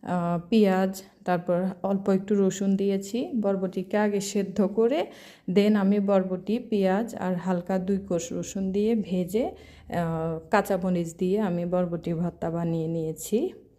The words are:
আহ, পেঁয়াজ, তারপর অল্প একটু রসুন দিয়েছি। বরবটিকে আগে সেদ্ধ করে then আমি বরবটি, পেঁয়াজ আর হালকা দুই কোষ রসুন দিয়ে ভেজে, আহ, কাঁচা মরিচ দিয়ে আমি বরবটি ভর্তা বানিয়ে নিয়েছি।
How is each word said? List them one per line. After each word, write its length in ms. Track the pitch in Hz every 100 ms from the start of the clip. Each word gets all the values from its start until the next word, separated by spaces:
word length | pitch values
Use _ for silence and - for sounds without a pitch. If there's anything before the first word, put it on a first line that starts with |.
আহ, 380 | - 180 175 175 170
পেঁয়াজ, 520 | 226 208 185 190 190 - _
তারপর 420 | - 180 175 175 185 180
অল্প 260 | 190 196 196
একটু 260 | 190 196
রসুন 420 | 208 190 185 196 196
দিয়েছি। 540 | 196 196 196 233 302 262
বরবটিকে 560 | 196 196 185 180 185 208
আগে 240 | 208 202
সেদ্ধ 400 | 196 208 196 190
করে 440 | 196 202 226 294 370 - - - -
then 260 | 185 208 214
আমি 240 | 190 208
বরবটি, 580 | 196 196 185 180 175 226
পেঁয়াজ 560 | 247 208 190 190 233
আর 200 | - 185
হালকা 440 | 180 175 180 175 190
দুই 200 | 185 196
কোষ 340 | 190 175 170
রসুন 400 | 175 170 196 190
দিয়ে 220 | 190 208
ভেজে, 500 | 233 170 185 175 202 311
আহ, 920 | - - - - 175 165 160 165 160 160
কাঁচা 260 | 214 196 196
মরিচ 380 | 185 180 165 165
দিয়ে 220 | 180 202
আমি 240 | 214 175
বরবটি 500 | 175 180 180 170 165
ভর্তা 360 | 165 175 165 165
বানিয়ে 380 | 165 170 165 160
নিয়েছি। 640 | 165 160 156 - 214 359 - -